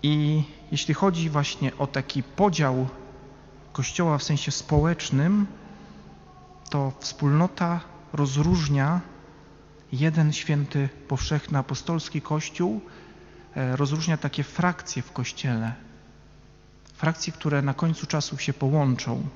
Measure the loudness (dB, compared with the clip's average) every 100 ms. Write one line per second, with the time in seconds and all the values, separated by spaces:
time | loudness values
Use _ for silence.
0 | 2 2 4 2 0 -6 -6 -4 0 2
1 | 2 2 0 0 0 0 -2 0 -2 -2
2 | -4 -6 -6 2 2 4 2 2 -2 -4
3 | -16 -18 -20 -20 -20 -20 -14 -6 -4 0
4 | 2 2 2 0 0 -6 2 4 4 0
5 | 0 2 4 4 2 -4 -18 -20 -20 -20
6 | -20 -20 -20 -20 -20 -20 -4 0 0 -2
7 | -10 0 4 6 4 2 0 0 -4 -18
8 | -10 0 0 2 4 4 4 2 4 2
9 | -2 -16 -20 -20 -20 -20 -20 -20 -8 2
10 | 2 4 4 2 0 0 2 0 -2 -4
11 | -4 -2 0 -2 0 -2 0 -4 -2 -4
12 | -2 -6 -2 -4 -4 -2 -2 -2 -8 -18
13 | -20 -20 -20 -20 -12 -4 -2 0 0 0
14 | 0 0 0 -4 -6 0 0 0 -6 -8
15 | -6 -6 -6 -4 -2 -2 -2 -6 -14 -20
16 | -20 -20 -20 -20 -20 -20 -20 -20 -20 -2
17 | 0 0 -6 -4 0 2 0 0 0 -2
18 | -2 -2 -2 -4 -4 0 2 4 4 2
19 | 0 -4 -4